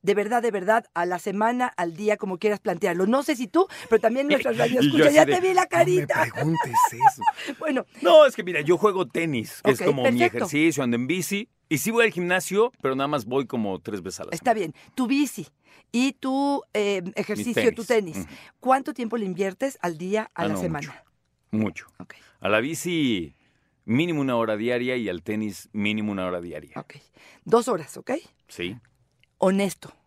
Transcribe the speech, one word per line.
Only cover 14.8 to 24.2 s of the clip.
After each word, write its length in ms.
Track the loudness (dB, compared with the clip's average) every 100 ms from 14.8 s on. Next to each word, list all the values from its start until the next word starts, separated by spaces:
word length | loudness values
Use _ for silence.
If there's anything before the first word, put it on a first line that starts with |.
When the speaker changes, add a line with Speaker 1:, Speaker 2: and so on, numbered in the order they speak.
| -14 -6
Speaker 1:
tu 100 | 0
bici 420 | 0 0 -4 -14 _ _ -20 _
y 220 | 0 0
tu, 500 | -2 -4 0 0 -2 -4
eh, 300 | -4 -2 -2 -4
ejercicio, 480 | -8 -6 -4 -2 0
Speaker 2:
Mis 120 | 0 -2
Speaker 1:
tu 80 | -2
Speaker 2:
tenis. 280 | 0 0 -10
Speaker 1:
tenis. 100 | -12
Speaker 2:
Ujú. 80 | -14 -20 _
Speaker 1:
¿Cuánto 360 | 0 0 0 -8
tiempo 220 | -6 -4
le 80 | -6
inviertes 520 | -4 -4 -4 -8 -6
al 160 | -8 -6
día, 320 | -4 -4 -6
a 80 | -6
Speaker 2:
Ah, 60 | -4
Speaker 1:
la 60 | -2
Speaker 2:
no, 60 |
Speaker 1:
semana? 420 | -4 -6 -10 -16 _ _ _ _ _
Speaker 2:
mucho, 340 | -2 -2 -4 -20
mucho. 0 | _
Speaker 1:
Ok. 160 | -20 -20 -20 _
Speaker 2:
A 100 | 0
la 100 | 0
bici 760 | 0 -6 -4 -2 0 -2 -4 _ _ _ _ _ -2
mínimo 340 | 0 0
una 160 | -2